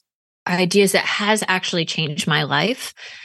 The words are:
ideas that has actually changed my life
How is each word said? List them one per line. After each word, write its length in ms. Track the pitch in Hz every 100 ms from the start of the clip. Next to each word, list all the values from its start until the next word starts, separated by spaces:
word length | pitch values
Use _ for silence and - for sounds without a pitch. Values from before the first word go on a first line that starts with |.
| _ _ _ _ -
ideas 440 | 180 180 196 196
that 120 | 196 -
has 380 | - 208 214 208
actually 380 | 185 - 175 160
changed 420 | - 160 143 -
my 160 | 151
life 500 | 143 143 185 262 - - - -